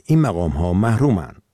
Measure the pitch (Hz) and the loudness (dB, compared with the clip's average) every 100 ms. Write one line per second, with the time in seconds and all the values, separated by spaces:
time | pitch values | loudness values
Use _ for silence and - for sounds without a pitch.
0 | - 156 143 87 87 71 87 90 113 113 | 0 2 2 0 -2 -2 0 0 0 2
1 | 143 101 65 - - | 2 0 -4 -14 -20